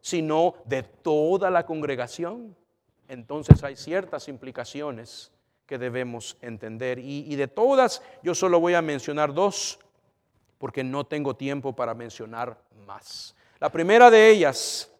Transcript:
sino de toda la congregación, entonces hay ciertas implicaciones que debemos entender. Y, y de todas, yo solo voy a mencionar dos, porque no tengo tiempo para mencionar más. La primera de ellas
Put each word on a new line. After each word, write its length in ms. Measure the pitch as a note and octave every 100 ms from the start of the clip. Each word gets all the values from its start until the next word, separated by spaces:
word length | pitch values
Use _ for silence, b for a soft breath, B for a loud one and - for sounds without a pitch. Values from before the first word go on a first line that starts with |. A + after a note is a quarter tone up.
sino 540 | - F3 D#3 D#3 E3+ -
de 180 | - C3
toda 680 | - _ - D3+ D3+ F#3+ F#3+
la 160 | F3+ E3
congregación, 880 | D#3+ D3+ C3 A#2+ - E3+ A3+ A3+ F#3 _ _ _ _ _
entonces 560 | C3 A#2 D3 D3+ -
hay 140 | C#3+ C#3
ciertas 520 | - F3 F#3+ D3 -
implicaciones 1000 | C3 C3 B2+ A#2+ C#3 D3 A#2+ A2+ - - _ _ _ _
que 120 | C3+
debemos 580 | B2 A#2+ B2+ A#2 - -
entender. 580 | A#2+ A2 A2 A2 B2+ B2+
Y, 280 | C3+ C#3+ D3
y 80 | C#3+
de 120 | C3+
todas, 540 | - A#3 C#4 B3 - B B
yo 120 | E3+
solo 240 | E3 F#3 F3
voy 140 | E3+
a 80 | F3
mencionar 520 | D#3+ D3 C#3 D3 D3+
dos, 440 | C#3+ G3+ - - - _ _ _ _ _ _ _ _
porque 240 | B2+ A#2
no 220 | C3 C#3
tengo 320 | C#3 D3+ C#3 B2
tiempo 380 | C3+ C#3+ C3+
para 200 | B2 A#2+
mencionar 640 | A2+ A#2+ - A2 A#2 B2 A2+ _ G#2 G2+
más. 500 | G2+ - - - _ b b
La 120 | D3+
primera 400 | D#3+ E3 A3 B3
de 200 | A3+ A3
ellas 600 | G#3+ D#3 C3 - - - _